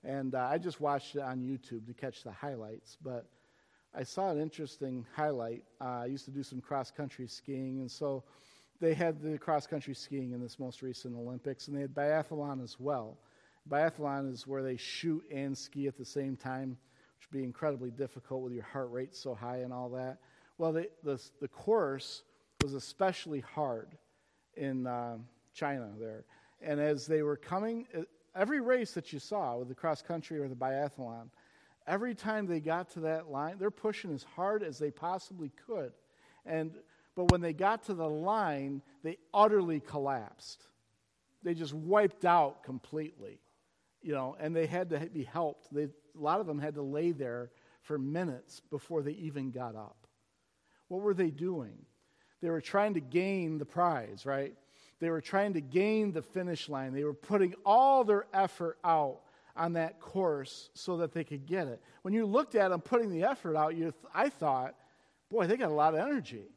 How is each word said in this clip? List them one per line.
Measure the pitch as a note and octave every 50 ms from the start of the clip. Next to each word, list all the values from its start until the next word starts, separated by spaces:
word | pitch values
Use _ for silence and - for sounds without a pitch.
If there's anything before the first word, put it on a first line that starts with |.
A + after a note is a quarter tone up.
| -
And, | D3+ C3+ C#3 C3+ C3 B2+
uh, | C3 B2 B2+
I | C#3+ E3
just | F3 F3+ D3+ -
watched | D3+ D3 C#3+ C#3 - - -
it | C#3+ C#3
on | C3 B2+ B2+
YouTube | B2+ B2+ C3+ C3 - - B2 A2+ A2 A#2
to | A#2+
catch | - - C3+ A#2+ - -
the | B2
highlights. | G2+ - - C#3+ C#3 A#2+ A2 G#2+ A2 - _ - - _ D#3
But | C#3 B2+ A#2+ A#2 - _ _ _ _ _ _ _ _ _ _ _ _ _
I | - C3
saw | - - - F#3+ G3
an | E3+ D3
interesting | D#3 D#3+ - - D#3+ C3+ - - C#3+ C3+ B2+ B2+ A#2+ A#2+ -
highlight. | - D3+ D3+ D3 B2+ A#2 A2+ A#2 A#2+ - _ _ _
Uh, | C3 B2+ B2 A#2+ A#2+
I |
used | A#2+ C3+ C3+ -
to | -
do | C#3 C#3 C3+
some | - - B2+
cross-country | - - D3 C#3 B2+ - - - D3 C#3 - - B2+
skiing, | A#2 - - _ - C#3 C3 C3 C3 C3 C3+
and | C3 B2
so | - - D#3 C#3+ C#3 C3 B2 _ - - - - - - - _ _ _
they | E3 E3 E3
had | D3 F3 E3 D#3 D3+
the | D3 D#3 D#3 C#3+
cross-country | - - D#3+ D3 C#3 - - D3+ C3+ - C#3
skiing | - - - C#3 C#3 C3 B2 B2
in | B2
this | B2 A#2+ - -
most | C3+ B2+ B2 - -
recent | C3 B2 - - B2+ A#2+
Olympics, | A#2+ A#2 A#2+ B2+ B2 - C#3+ C3+ - -
and | - C#3+
they | C#3+
had | C#3+ C3+ -
biathlon | - C#3+ D3 D3+ D#3 D3+ - D#3+ D3+ D3 C#3+ C#3 C3 B2+
as | A#2 - -
well. | B2 C#3 D3 B2+ A2+ A2 - - _ _ _ _ _ _ _ _ _ D3
Biathlon | D3 C#3+ D#3 E3 E3 - D3+ C#3+ C#3 C#3 C#3 C3+ B2+
is | A#2+ -
where | C3 C3+ C3+ C3+
they | C3 B2+
shoot | A#2+ - - - - - E3 D#3 D#3 D3+ - D3+
and | C#3 C#3 C#3 C#3 C3+
ski | - - - C#3+ C#3 C#3
at | C3 -
the | B2+
same | - - D3 C#3 C3+ C3+
time, | B2 - C3 C3 C3 C3+ C3 B2+ A#2+ _ _ _ _ _ _ _ _
which | - -
would | - C#3
be | C3
incredibly | B2 A#2 - - D#3 C#3+ B2+ B2 B2+
difficult | A#2 B2+ C#3 B2 - C3 - - C3+ C3 C3
with | B2+ B2
your | A#2+ A2
heart | - - C#3 C3+ B2 A#2+
rate | B2 C3 B2+ -
so | - - C3+ B2
high | G2+ A#2 A#2+ B2 B2+
and | B2+ B2 B2
all | B2 B2+ B2
that. | B2 B2+ B2+ C3 C3 - - - _ _ _ _ _ _
Well, | E3+ E3 D#3
the, | D#3+ E3+ - - - -
the, | D3 C#3 B2 - - _ _
the | C#3+ C3+
course | - - - - A3 A3+ F3+ C#3+ C3+ C3+ - - - - - _ _ _ _ _ _ _ -
was | C#3+ C#3
especially | C#3 A#2+ - - _ - F#3 F3+ - - E3 D3+ C#3
hard | B2 - - - D3+ C3+ A#2+ A2+ - - - D3+ _ _ _ _ _ _ _ _ _ _ _ -
in, | D3+ C#3 C3 C3 B2+
uh, | B2+ B2 A#2+ A#2+ A#2+ A#2 A2+ A#2 B2 _ _ _ _ _
China | - D#3+ C#3+ C#3+ C3+ A#2+ G#2+ G2+ G#2+
there. | A2+ A2+ A2 A2 - _ - - _ _ _ _
And | - E3 D3 D3
as | D3 D3+ D3+ C#3 B2
they | D3+ D#3+ D#3 D3+
were | D3 D3
coming, | C#3 - - F3+ F#3+ G#3 A3+ A#3 A#3 B3 - -
uh, | E3 D#3+ - _ _ _ _ _
every | F#3 G3 G#3+ D4 D4
race | B3 A#3 B3+ B3+ A#3 - -
that | F3+ D#3 - -
you | C#3+
saw | - - G#3 G#3 F3+ C3 A#2+
with | A#2+ B2+ B2
the | C3
cross-country | - - E3 D#3 C#3+ - - E3+ E3 D#3 - E3 D3+
or | C#3+ C3+
the | C3
biathlon, | B2 B2+ C3 C3+ C3+ D3 C#3+ - - C3 A#2 A2+ A#2 A#2 A2+ _ _ _ _ _ _ _ _ _ _ _
every | - E3+ G3 A3+ B3 A#3
time | F#3+ - G#3 A3 G#3+ G#3
they | F#3 F3 D#3+
got | D3+ D#3 D#3+ E3+ F3+ E3+
to | - F3
that | D#3+ D#3+ D#3+ D#3+ E3+ D#3+
line, | C#3+ C3+ D3 D#3+ F3+ G3+
they're | F#3+ G#3
pushing | G3+ - - G#3+ G#3 - - F#3+ D#3
as | C3 -
hard | - - - F3+ G3 G#3+ G#3+ G#3
as | E3 C#3 B2
they | D#3 D3
possibly | C#3+ - - E3+ F#3 F#3+ - - G3 F3+ D#3+ C#3+ - - -
could. | - A#3 G3 D3 B2 A#2 _ _ _ _ _ _ _ _ _ _
And, | - D#3+ D#3+ D#3+ D#3+ D#3+ - - _ _ _ _ _ _
but | - F3+ F3
when | F3+ F3+
they | F3 E3+ D#3+
got | D3+ F#3 G3 A3 A3+ -
to | - G3+
the | E3+ E3 D#3
line, | D3+ D3+ D#3+ F#3 G#3+ A3 G#3 F3 D3 C#3 C#3 C#3 C#3 C#3 - _ - _ -
they | D#3 - - _ _ -
utterly | G#3 G#3 G#3+ G#3 G#3 F#3 E3+ D#3+ D3+
collapsed. | C#3 - - D3 C#3 C#3 C#3 B2 G#2+ - - _ - - - - - _ _ _ _ _ _ _ _ _ _ _ _ _ _ _ -
They | F3 F3
just | D#3+ E3 C#3 C#3+
wiped | D#3 D#3 E3 G3 G#3 G#3+ F#3+ - - -
out | F3 E3+ F3 D#3 C#3 D3 - -
completely, | - C3 B2+ _ - - D#3 D#3 D3+ D#3 - G#2 G2 G#2 G2+ _ _ _ _ _ _ _ _ _ _ _ _ -
you | F#3 D3
know, | C3+ C3 B2+ D3+ F#3+
and | D3+ D3+ E3
they | E3 E3
had | D3+ D3+ F3 F#3 F3
to | E3 C#3+
be | D#3 E3 E3 D#3 C3
helped. | B2+ - E3 E3+ D3+ C#3+ - - - C#3+
They, | C#3+ D3+
a | C#3 - - _ _ _
lot | - D3 D3 E3 G3
of | A3
them | E3+ D3+ D3
had | C#3+ D#3 D3
to | D3 C#3+
lay | C3+ C#3 D3 D#3+ F3 E3+
there | C#3 C#3 B2 A#2 A#2+ B2 A#2+ _ _ _ _ _ _ _
for | - D3+ D3
minutes | C3 C#3 D3+ E3 F#3 E3+ C3 B2 - - - - _ _
before | - C#3+ - - E3+ D#3+ C#3+
they | C#3+ D3+
even | G#3 F3 D#3 C#3+ C#3+ C3+ C3
got | A#2+ B2+ B2+ A#2+ A2
up. | A2 G#2+ G2+ - _ _ _ _ _ _ _ _ _ _ _ _ _ _ _ _ _ _ _
What | F3+ F#3 G3+
were | G#3 G3+
they | F3 F#3+ E3
doing? | D3 C#3 E3 F#3 F#3 D#3+ B2+ G#2+ A2 A2 - _ _ _ _ _ _ _ _ _ _ _
They | - E3+
were | E3 D#3+
trying | C#3+ - - G3 G3+ G#3+ G3+
to | E3+
gain | C#3+ B2+ B2 F3 F#3 F#3+ G3 F#3+ F3 D#3+ D#3+ D3+
the | D3
prize, | - - E3+ F3 F3 D#3+ C3+ A2+ G#2 G#2 G2 -
right? | C#3 C#3 C3+ C#3 C3+ - - _ _ _ - - - _ _
They | E3 E3
were | E3 D#3+
trying | C#3+ - - F#3+ G3+ G#3 G3
to | E3
gain | D3 C3 B2+ F3+ G3 G#3 A3 A3 G#3+ G3+ F3+
the | E3 C3
finish | - - F#3 F3+ F3+ E3+ D3+ - -
line. | D3 C3+ C3+ C3 C3
They | C#3 D3
were | D3 C#3+
putting | C#3+ - - G3+ G3+ G3 F3 F3+ - -
all | G3 G3+ A#3+ C4 C4+ C4+ C4+ B3
their | G3+ G#3+ G3+ G3+ - -
effort | F#3+ G3 F3+ - - F3 E3 D#3+ _ -
out | F3 E3 D#3+ D3 C#3 B2+ - - - - - _ _ -
on | - E3 E3+ E3+
that | E3+ D#3+ E3 - -
course | - - - F#3+ F#3+ F3 D3+ C#3+ C3+ C3 - - - - _
so | - - - F3+ E3
that | E3+ D#3 -
they | E3 D#3
could | - D3+ C#3 C3+
get | C3+ E3+ G3 E3+
it. | C#3 A#2+ G#2+ - - - - _
When | F#3+ G3+
you | A3+ A3+
looked | G#3 G3 C4 D4+ - -
at | A3 G3+ F#3+
them | F#3 E3+
putting | D#3+ - - A#3+ A#3 G#3
the | F#3 D#3+ F3
effort | A3+ C#4 - - F#3 D#3
out, | D#3 D3+ E3 E3
you | E3 D#3+
th-, | E3 D3+ - - - -
I | D#3+ A3+ D4
thought, | C#4 - F3 D3+ C3+ C3 B2+ C3+ - _ - _ _ _ _ _ _ _ _ _
"Boy, | - A3+ F#3+
they | E3+ G#3+
got | B3+ B3+ E3+
a | D3+
lot | D3+ D3 D#3 D#3+
of | D#3
energy." | F#3 C4+ D4 C4 D#3 - B2 A2 G2 - -